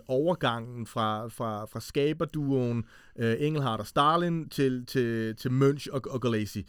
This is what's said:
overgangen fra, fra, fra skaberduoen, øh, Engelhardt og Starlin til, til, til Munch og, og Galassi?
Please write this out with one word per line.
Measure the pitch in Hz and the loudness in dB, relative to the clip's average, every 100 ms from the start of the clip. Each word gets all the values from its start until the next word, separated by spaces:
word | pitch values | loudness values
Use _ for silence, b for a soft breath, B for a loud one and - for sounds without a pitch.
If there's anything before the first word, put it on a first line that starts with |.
| - | 0
overgangen | 131 165 175 131 117 120 120 113 | 2 2 2 0 -2 -6 -10 -6
fra, | 123 107 107 117 | 0 0 0 -6
fra, | - 117 104 | -6 -4 -4
fra | 107 117 | -8 -10
skaberduoen, | - 147 143 160 160 151 139 135 120 117 b b b - | -4 0 2 0 -2 -2 0 2 2 0 b b b -2
øh, | 117 117 | 0 2
Engelhardt | 147 156 127 110 | 0 0 0 -2
og | 107 | -2
Starlin | 151 147 170 175 165 151 | 2 4 4 2 -2 -4
til, | - 135 127 120 | 0 2 0 -2
til, | 135 120 113 110 110 | 0 0 0 -2 -4
til | 127 | -2
Munch | 131 139 143 - | 4 4 4 -4
og, | 139 - | -6 -6
og | 127 | -2
Galassi? | 117 110 104 104 | 0 0 -2 -6